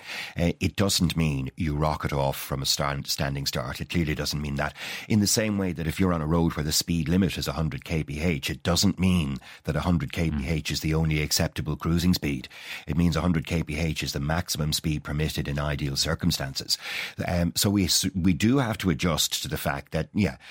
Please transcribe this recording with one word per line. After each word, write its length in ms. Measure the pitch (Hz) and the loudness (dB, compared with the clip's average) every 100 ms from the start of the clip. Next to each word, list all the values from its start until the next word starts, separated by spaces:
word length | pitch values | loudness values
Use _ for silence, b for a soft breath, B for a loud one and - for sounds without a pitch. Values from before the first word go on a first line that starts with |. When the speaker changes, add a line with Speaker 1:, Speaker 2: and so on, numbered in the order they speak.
| B B B - | B B B 0
Speaker 1:
Uh, 120 | 85 - | 0 2
it 160 | 87 | -2
doesn't 420 | - 98 - 82 85 | 2 2 2 2 2
mean 340 | 80 69 64 - | 0 0 -4 -4
you 180 | 78 | -2
rocket 380 | 73 76 73 69 | 0 0 0 -2
off 240 | 71 67 - | 0 0 -2
from 240 | - 71 | -4 -4
a 40 | |
stand, 420 | 69 - 71 69 - | -2 0 0 -2 -4
standing 380 | - 71 69 | -2 -2 -2
start. 360 | 71 71 65 - | -4 -4 -4 -6
It 80 | - | -2
clearly 260 | 87 78 | 0 0
doesn't 260 | 71 71 73 | 0 -2 -4
mean 140 | 73 | -2
that. 180 | 69 73 - B B B | -2 -4 -6 B B B
In 100 | 107 | 2
the 80 | 101 | 4
same 300 | 117 107 101 | 2 2 0
way 160 | 92 | -2
that 120 | 85 | -2
if 140 | 80 80 | -2 2
you're 140 | 92 | 2
on 80 | 85 | 2
a 60 | 76 | 2
road 260 | 85 82 | 4 4
where 100 | 76 | 2
the 80 | 73 | 0
speed 380 | - - 85 76 | 0 0 0 2
limit 280 | 92 87 - | 2 2 0
is 100 | 71 | -4
a 60 | |
hundred 300 | 71 78 71 | -2 -2 -4
K 200 | - 82 | -4 -4
P 180 | 71 73 | -2 -2
H, 280 | 87 71 - | 0 0 -2
it 140 | 71 | -2
doesn't 360 | 87 85 95 - | 0 2 2 4
mean 380 | 92 90 71 65 B B | 4 4 2 -4 B B
that 100 | - | -4
a 60 | 76 | 0
hundred 320 | 90 82 69 | 2 2 0
K 180 | - 82 | 0 0
P 160 | 73 67 | 0 0
H 220 | 78 - | -2 -2
Speaker 2:
Mm. 20 | |
Speaker 1:
is 80 | 73 | -2
the 140 | 78 | 0
only 280 | 78 80 78 | 2 2 0
acceptable 540 | 76 - 80 - 76 | 0 2 0 -2 -4
cruising 380 | 71 82 85 90 | -2 0 2 4
speed. 340 | 90 73 65 - B B B B | 2 0 -4 -8 B B B B
It 100 | 78 | 2
means 180 | 85 78 | 4 4
a 40 | |
hundred 240 | 87 80 | 2 2
K 180 | - 85 | 0 -2
P 140 | 76 73 | -2 -2
H 240 | 82 76 | -2 -2
is 120 | 69 | -4
the 60 | 73 | -2
maximum 520 | 71 82 - 78 76 | -2 -2 -2 -2 -2
speed 300 | - 82 76 | 0 0 -2
permitted 440 | - 73 78 - 71 | -2 -2 -2 -2 -4
in 100 | 71 | -2
ideal 360 | 73 71 71 | -2 -2 -2
circumstances. 800 | 67 76 - 85 78 69 - - - B B B B - | -2 -2 0 0 0 -4 -6 -4 -4 B B B B -2
Um, 260 | 87 85 | 0 2
so 140 | - 104 | 2 2
we 160 | 101 | 4
s-, 200 | 85 - 98 | 4 2 0
we 180 | 92 92 | 2 2
do 240 | 82 107 139 | 4 4 4
have 180 | 117 110 | 2 0
to 100 | 95 | 0
adjust 500 | 71 87 76 - - | 2 2 2 0 -2
to 60 | - | -4
the 100 | 76 | -4
fact 340 | 85 69 - | -2 -4 -2
that, 180 | 80 78 | -4 -2
yeah, 240 | - 87 - B | 0 0 -2 B